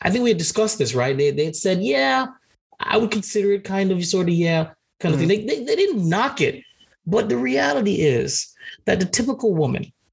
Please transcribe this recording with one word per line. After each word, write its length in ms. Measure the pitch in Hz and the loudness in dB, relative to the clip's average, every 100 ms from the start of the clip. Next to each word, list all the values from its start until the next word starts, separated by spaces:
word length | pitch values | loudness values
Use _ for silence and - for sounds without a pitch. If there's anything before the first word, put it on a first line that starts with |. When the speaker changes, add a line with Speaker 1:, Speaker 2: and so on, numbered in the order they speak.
Speaker 1:
I 80 | 185 | 0
think 120 | 233 | 2
we 80 | 240 | 2
had 80 | 175 | 0
discussed 400 | 160 214 214 - | 0 0 0 0
this, 160 | 120 | -2
right? 240 | 123 127 135 | 0 0 2
They, 140 | 143 | 0
they 140 | 139 160 | 0 -2
had 100 | 160 | -2
said, 260 | 190 180 | 0 0
"Yeah, 440 | 233 269 269 262 254 - _ _ _ - | 0 0 0 0 -2 -8 _ _ _ -10
I 200 | - 220 | -2 0
would 120 | 233 | 0
consider 420 | 214 - 214 202 | -2 -4 0 0
it 120 | 202 | 0
kind 260 | 196 196 190 | -2 0 0
of, 140 | 180 | 0
sort 240 | 175 190 175 | 0 0 2
of, 60 | |
yeah, 360 | 170 165 165 160 - _ - | 2 2 0 -2 -8 _ -4
kind 120 | 170 | 0
of 80 | 147 | 2
Speaker 2:
Mm-hmm. 80 | 165 | 2
Speaker 1:
thing." 180 | 214 - | 2 0
They, 100 | 277 | -4
they, 60 | |
they 100 | 247 427 | 0 2
didn't 320 | 403 233 165 | 2 2 0
knock 320 | 190 269 - | 0 0 0
it. 220 | 110 - - _ _ _ | -2 -2 -12 _ _ _
But 240 | 165 220 208 | -2 0 0
the 80 | 240 | 0
reality 580 | 254 277 285 285 202 - | 0 0 0 0 0 2
is 520 | 151 120 117 - - - - - | 2 2 0 -4 -6 -14 -20 -8
that 160 | - 180 | -2 0
the 60 | 185 | 0
typical 480 | - 240 240 226 | -2 -2 0 0
woman, 360 | 165 135 - - - _ | 2 0 -2 -8 -16 _